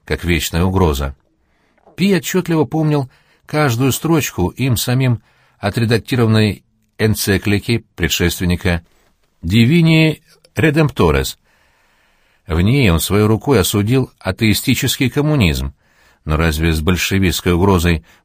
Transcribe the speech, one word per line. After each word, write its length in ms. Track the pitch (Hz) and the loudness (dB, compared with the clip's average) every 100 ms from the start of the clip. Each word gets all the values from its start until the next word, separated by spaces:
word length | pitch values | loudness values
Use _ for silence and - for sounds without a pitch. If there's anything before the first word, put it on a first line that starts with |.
как 200 | - 76 | -8 -6
вечная 400 | 82 82 - 82 | -2 -4 -2 -2
угроза. 520 | 92 95 87 69 69 - _ _ _ _ _ _ _ - | 0 0 0 0 -6 -10 _ _ _ _ _ _ _ -4
Пи 160 | 190 | 0
отчетливо 520 | 180 - 185 175 160 | 0 -2 -4 -2 -2
помнил 460 | 135 160 156 147 127 _ _ _ - | -2 -2 0 0 -4 _ _ _ -6
каждую 460 | 151 147 117 135 | -2 0 0 0
строчку 560 | 120 160 160 - - 90 | 0 0 0 0 -2 -4
им 280 | - 131 110 | -2 -2 -2
самим 460 | - 127 131 117 _ _ _ _ | -2 0 0 -2 _ _ _ _
отредактированной 1080 | 101 113 113 117 - 123 113 110 107 - _ _ _ - | -4 0 2 0 0 0 2 4 2 -2 _ _ _ -4
энциклики 840 | 107 104 - 95 107 104 - 117 - - | -2 0 0 0 0 -2 -2 -4 -6 -6
предшественника 880 | 80 - 87 - 87 87 92 85 - _ _ _ _ _ | -4 0 -2 0 -2 -2 -2 -2 -6 _ _ _ _ _
Divini 800 | 80 110 117 170 165 160 160 - _ _ _ | -2 2 4 4 4 4 2 -2 _ _ _
Redemptores. 840 | - 160 147 147 - 87 69 65 - _ _ _ _ _ _ _ _ _ _ - | -2 0 2 0 2 2 2 -2 -8 _ _ _ _ _ _ _ _ _ _ -6
В 140 | 82 | -2
ней 300 | 98 139 113 | 0 2 2
он 100 | 82 | 0
своей 240 | - 101 | 0 0
рукой 360 | 107 110 - 120 | 2 0 0 0
осудил 500 | 87 104 104 131 127 _ | 2 0 0 0 -2 _
атеистический 880 | - 92 110 98 - 120 127 - 131 | -8 -2 0 0 0 -2 -2 -2 -2
коммунизм. 640 | 147 151 151 90 65 67 - _ _ _ _ | 0 0 2 2 0 -6 -10 _ _ _ _
Но 120 | 76 76 | -4 0
разве 360 | 82 76 82 | 0 0 0
с 80 | 78 | 0
большевистской 720 | 78 87 - 98 92 - 92 | 0 -2 0 0 0 0 0
угрозой 520 | 87 98 92 87 80 - _ | 2 2 2 2 -2 -6 _